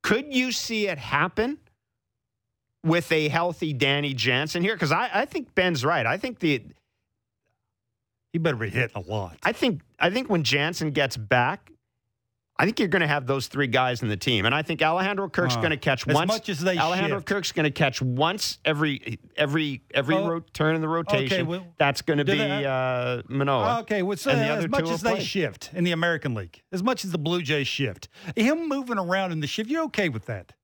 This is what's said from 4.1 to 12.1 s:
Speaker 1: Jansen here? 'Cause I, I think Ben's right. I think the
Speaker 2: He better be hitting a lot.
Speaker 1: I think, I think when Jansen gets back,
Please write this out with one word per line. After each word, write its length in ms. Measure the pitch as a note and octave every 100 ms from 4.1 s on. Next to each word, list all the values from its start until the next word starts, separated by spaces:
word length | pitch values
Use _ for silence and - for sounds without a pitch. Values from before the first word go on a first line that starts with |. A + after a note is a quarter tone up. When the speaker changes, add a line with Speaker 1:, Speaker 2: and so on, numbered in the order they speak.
Speaker 1:
Jansen 480 | B2+ A#2+ B2 D#3 F3
here? 160 | F#3+ G#3+
'Cause 140 | D3+
I, 180 | E3 A3+
I 120 | F#3 C#4+
think 280 | D#4 B3
Ben's 300 | - F3+ D#3
right. 220 | C3+ E3 A2+
I 100 | F3
think 200 | B3+ -
the 240 | E3 C3+ - - _ _ _ _ _ _ _ _ _ _ _ _ _ _ _
Speaker 2:
He 60 | E3+
better 180 | E3 A#2+
be 140 | A2
hitting 260 | A#2+ A#2 G#2
a 40 | F2+
lot. 260 | G#2+ F#2 D#2+
Speaker 1:
I 100 | -
think, 280 | A#3 B3+ D#3 _ _
I 100 | F3
think 180 | A3 C4
when 140 | F3+
Jansen 480 | C3 C#3+ D3+ F3 D#3+
gets 240 | C#3+ C3+ -
back, 560 | G#2 B2 B2 G3 _ - _ _ _